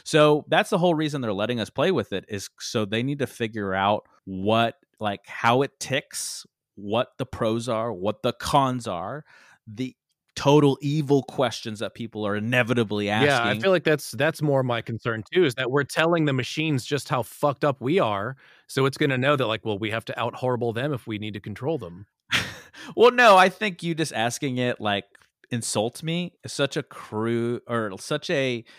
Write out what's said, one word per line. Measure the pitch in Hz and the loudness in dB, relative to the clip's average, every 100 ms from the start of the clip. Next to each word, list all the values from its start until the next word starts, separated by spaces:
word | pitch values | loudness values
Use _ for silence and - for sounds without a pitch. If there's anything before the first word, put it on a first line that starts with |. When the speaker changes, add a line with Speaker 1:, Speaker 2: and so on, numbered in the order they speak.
Speaker 1:
So | - 156 151 151 - | 0 6 6 6 2
that's | 160 214 | 0 2
the | 196 | 2
whole | 180 156 | 4 2
reason | 156 143 | 0 -2
they're | 117 | -2
letting | 95 110 120 | 0 0 -2
us | 104 | -4
play | - 160 | 0 2
with | 165 104 | 2 0
it, | 95 - | -4 -6
is | 101 - - | -8 -10 -12
so | - 117 | -6 -2
they | 104 110 | -2 -2
need | 131 143 | -2 -2
to | 123 | -6
figure | - 113 110 101 | -4 -6 -4 -2
out | 95 98 107 - _ | 2 2 2 -2 _
what, | - 95 98 110 117 - _ - | -10 -4 2 2 2 -2 _ -8
like, | 107 101 - | -6 -6 -10
how | - 117 123 | 0 2 4
it | 139 - | 2 -4
ticks, | - 135 - - - - - _ _ | -4 -4 -4 -8 -10 -10 -16 _ _
what | - 101 110 127 - | -14 -2 -2 -2 -6
the | 123 | -10
pros | - 113 117 120 | -4 -2 -2 -2
are, | 113 117 | -4 -4
what | 92 98 104 | -4 -4 -2
the | 123 | -4
cons | - - 147 135 127 113 | -4 0 2 2 -2 -6
are, | 87 95 139 - _ - _ - | -6 -8 -10 -14 _ -20 _ -16
the | 104 131 - _ _ _ | -10 -10 -12 _ _ _
total | - 143 147 143 131 | -2 4 6 6 2
evil | 143 151 135 139 | 0 -2 2 2
questions | - - 123 - 117 107 | 2 -2 -2 -2 -8 -8
that | 101 | -8
people | - 113 110 104 | -8 -10 -4 -2
are | |
inevitably | 104 113 127 117 120 104 104 | -2 0 0 2 2 0 0
Speaker 2:
Yeah, | 101 104 143 131 | 0 2 4 2
I | 117 | 0
Speaker 1:
asking. | 120 | 0
Speaker 2:
feel | 190 | 2
like | 180 | 2
that's, | 160 151 - | 2 0 -2
that's | 113 147 - | -2 -2 0
more | 151 135 | 0 2
my | 131 117 | 0 -2
concern | 110 113 123 110 - | -4 -6 -4 -6 -2
too, | 175 | 2
is | 160 120 | 2 2
that | 127 | -2
we're | 139 | 0
telling | 139 - 160 170 | 0 0 2 2
the | 151 | 2
machines | 131 120 - 156 139 - | 0 -2 -4 -2 -2 -2
just | 143 - | -4 -2
how | 135 | -4
fucked | 113 - 147 135 147 | -4 -4 -2 0 -2
up | 135 | 0
we | 123 185 | 0 0
are. | 123 101 107 135 _ _ - | 0 -2 -6 -10 _ _ -6
So | - 135 | 0 0
it's | 135 | 2
gonna | 147 131 | 0 2
know | 131 143 | 2 2
that, | 113 | 0
like, | 110 113 | -2 -4
well, | 101 | -4
we | 107 | -2
have | 110 - | -4 -6
to | 117 | -6
out | 117 - | -6 -4
horrible | 127 123 120 | -2 -2 -2
them | 110 143 | -2 -4
if | 131 - | -4 -6
we | 107 | -8
need | 107 | -8
to | 101 | -10
control | 110 101 131 160 | -10 -8 -6 -6
them. | 87 87 101 _ - | -8 -16 -20 _ -6
Speaker 1:
<laughs> | - - - - - - - | -4 -4 -10 -20 -20 -6 4
Well, | 240 | 6
no, | 247 240 190 | 8 8 10
I | 190 | 8
think | - 214 175 | 2 -6 -4
you | 170 | -4
just | 160 156 | -2 -2
asking | 110 117 - 143 123 | 0 -2 -2 -4 -2
it, | 123 - | -2 -2
like, | 107 101 - _ _ _ _ | -2 -2 -4 _ _ _ _
"Insult | 120 - 113 113 - | -6 -2 -2 -2 -4
me" | 160 170 175 - | -6 -4 -6 -10
is | 110 | -10
such | - 139 165 | -4 -4 -4
a | |
crude, | - - - 107 113 117 117 120 - | -8 -12 -8 -4 0 0 -2 -4 -4
or | 117 107 95 | -4 -4 -6
such | - 151 - | -6 -6 -2
a, | 156 131 117 - | -2 -2 -4 -10